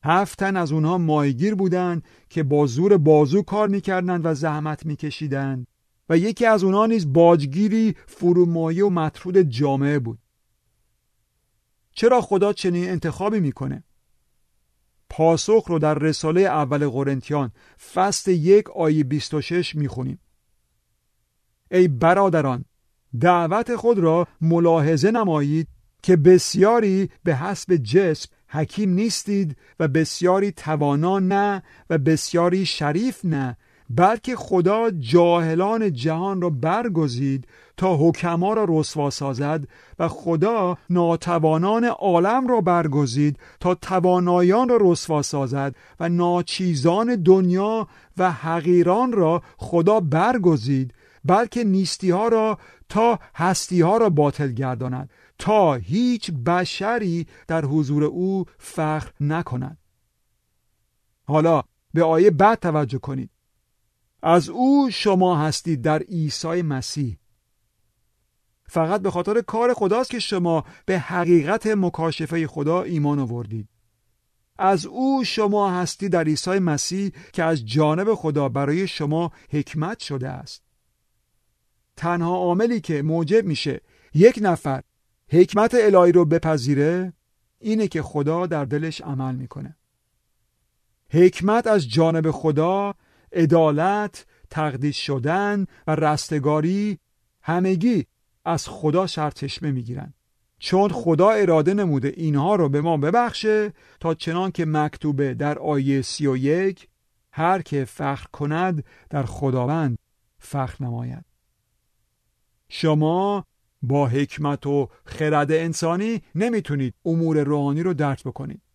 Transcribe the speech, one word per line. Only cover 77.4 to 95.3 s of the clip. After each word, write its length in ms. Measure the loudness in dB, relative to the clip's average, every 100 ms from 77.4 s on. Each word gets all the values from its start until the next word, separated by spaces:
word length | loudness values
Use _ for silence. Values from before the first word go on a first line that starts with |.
از 220 | -2 -2 -2
جانب 480 | 0 2 0 0
خدا 360 | -2 -2 -2 -2
برای 380 | -2 -2 -2 -4
شما 440 | -4 -4 -2 -4 -8 _
حکمت 480 | -6 -6 -6 -6 -8
شده 300 | -10 -8 -8
است. 340 | -12 -16 -20 _ _ _ _ _ _ _ _ _ _ _ _ _ -8
تنها 400 | -4 -2 -2 0
عاملی 460 | 0 2 0 -2
که 200 | -4 -4
موجب 440 | -2 -2 2 2 2
می‌شه 360 | -4 -6 -8 _ _ _
یک 260 | 6 6 6
نفر 400 | -2 -2 -4 -6 -10 _ _ _ _
حکمت 440 | 4 4 4 2 4
الهی 320 | 4 6 6
رو 140 | 6 4
بپذیره، 880 | 2 0 -2 0 0 0 -2 -6 -12 _ _ _ _
اینه 280 | -4 -2 -2
که 140 | -4
خدا 440 | -6 -4 -2 -2 -2
در 200 | -4 -4
دلش 360 | -4 -6 -8
عمل 340 | -8 -8 -6 -8
می‌کنه. 420 | -10 -14 -16 -18 _ _ _ _ _ _ _ _ _ _ _ _ _
حکمت 580 | 4 4 4 -2 0 2
از 220 | 0 0
جانب 420 | 0 0 0 -2
خدا، 640 | -2 -2 0 0 -2 -4 -10 _ _ _
عدالت، 960 | -2 2 4 4 2 0 -2 -4 -10 -20 _ _
تقدیس 460 | -6 -6 -4 -4 -4
شدن 720 | -6 -4 -2